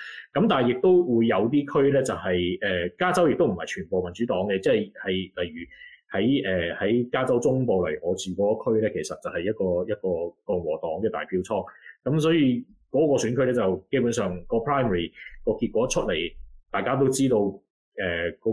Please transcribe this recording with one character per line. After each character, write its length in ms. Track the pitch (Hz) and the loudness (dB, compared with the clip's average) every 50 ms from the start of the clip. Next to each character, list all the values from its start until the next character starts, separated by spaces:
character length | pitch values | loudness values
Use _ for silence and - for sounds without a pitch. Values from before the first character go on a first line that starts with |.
| - - - - - - - | -16 -16 -16 -18 -12 -4 0
咁 120 | 139 208 214 | 2 2 4
但 140 | 180 135 123 | 4 4 2
係 60 | 120 | 2
亦 120 | 123 - | 2 2
都 220 | - 185 185 180 175 | 4 4 6 6 4
會 240 | 127 120 113 113 | 4 2 2 2
有 220 | 113 104 95 107 117 | 2 2 2 2 2
啲 340 | 139 147 139 - - 151 139 | 2 0 0 2 2 2 4
區 80 | 139 | 4
呢， 120 | 139 135 127 | 4 2 0
就 100 | 120 98 | 0 -4
係， 440 | 87 87 98 92 90 90 90 92 - | -4 -2 0 0 0 0 0 -2 -2
呃， 280 | - 101 92 90 85 90 - | -2 -2 -2 -2 -2 -4 -4
加 140 | - 180 180 180 | -2 -2 0 2
州 160 | 185 175 151 | 4 4 4
亦 60 | 113 | 4
都 100 | - 170 | 2 0
唔 80 | 123 95 | 0 0
係 100 | 82 80 | -4 -6
全 200 | - - 98 85 | -10 -10 -10 -8
部 180 | - 95 92 90 | -4 -2 -2 -2
民 100 | 87 87 | -4 -4
主 120 | - 120 | -4 -2
黨 140 | 120 101 90 | -2 0 -2
嘅， 200 | 95 104 98 95 | 0 0 -2 0
即 100 | - - | 2 2
係， 220 | 123 107 101 - | 2 2 0 -4
係 180 | - - - 98 92 92 92 - - 90 90 | -8 -10 -6 -4 -2 -4 -4 -6 -6 -8 -8
例 100 | 85 78 | -6 -8
如 100 | 85 85 - - - - - - - _ - | -12 -14 -14 -16 -20 -20 -20 -20 -20 _ -8
喺， 340 | - 98 104 123 139 135 - | -4 0 2 2 2 2 0
呃， 300 | 95 95 90 82 85 78 | 0 0 0 0 -2 -4
喺 340 | - 101 104 113 123 123 120 | -2 0 0 2 0 0 0
加 140 | - 131 131 | -2 -2 0
州 160 | 131 127 120 | 2 2 2
中 260 | 123 143 131 131 127 | 2 2 2 2 2
部， 200 | 117 98 92 87 | 2 2 2 0
例 60 | 80 76 | 0 -4
如 160 | - - 87 | -4 -2 -4
我 60 | 95 | -4
住 160 | 95 - 95 | -4 -4 -6
嗰 440 | 87 87 101 101 110 107 - 127 113 | -2 0 2 2 0 0 0 0 0
區 60 | 110 | 2
呢， 80 | 107 104 | 0 0
其 80 | - | -2
實 180 | 90 78 - 90 - - | -4 -6 -6 -8 -8 -8
就 60 | 87 | -8
係 100 | 87 87 | -6 -4
一 120 | 85 101 110 | -2 -2 -2
個， 320 | - 98 92 87 87 92 107 | -2 0 0 0 0 0 -2
一 60 | 104 - | -4 -4
個 340 | - 95 87 80 85 87 - _ _ | -2 -2 -2 -2 -4 -6 -8 _ _
共 180 | - 98 90 | -2 -2 -2
和 160 | 85 80 78 - | -2 -2 -4 -4
黨 100 | - 82 80 90 | -4 -4 -4 -2
嘅 80 | 107 107 | -2 -2
大 140 | - 76 76 | -2 -4 -6
票 160 | - 92 92 | -4 -4 -4
倉。 260 | 90 - 110 95 87 - - - - - - _ - | -2 -2 -4 -4 -4 -6 -14 -20 -20 -20 -18 _ -4
咁 160 | 127 147 160 | -2 0 2
所 140 | 147 160 165 | 2 2 4
以 320 | 165 143 131 123 120 - _ - _ _ _ | 4 4 4 2 0 -4 _ -18 _ _ _
嗰 160 | - 135 160 | 0 2 2
個 60 | 151 139 | 4 4
選 160 | 117 113 110 123 | 2 2 2 2
區 120 | 131 131 | 2 2
呢， 80 | 139 123 | 2 2
就 340 | 120 104 95 92 - - - | 2 2 0 0 -2 -4 -2
基 100 | - 131 | -2 0
本 100 | 117 117 | 0 0
上 320 | 113 120 104 92 90 87 - | 0 0 -2 -4 -4 -8 -6
個 120 | - 117 | -2 -2
primary 520 | 113 - 147 143 139 127 113 92 87 85 78 - - - - - - - | -2 0 0 0 0 2 0 0 0 -2 -4 -8 -14 -20 -20 -14 -6 -2
個 80 | 117 107 | -2 -2
結 180 | - 120 107 | -2 -2 -2
果 160 | - 110 123 | 0 0 0
出 140 | 131 - - | 0 0 -2
嚟， 320 | - 107 90 80 82 - - - - - - - _ _ | 0 0 -2 -2 -2 -6 -8 -12 -18 -18 -20 -20 _ _
大 120 | - 98 | -6 -4
家 160 | 92 120 135 | -2 0 2
都 100 | 135 139 | 2 2
知 220 | 131 131 - 135 127 | 2 2 2 2 4
道， 80 | 120 104 101 98 98 - _ _ _ _ _ _ - | 4 4 2 0 -2 -6 _ _ _ _ _ _ -8
呃， 340 | - 98 90 85 85 85 85 80 _ | -4 -4 -2 -2 -2 -2 -4 -4 _
嗰 120 | - 113 | -4 -2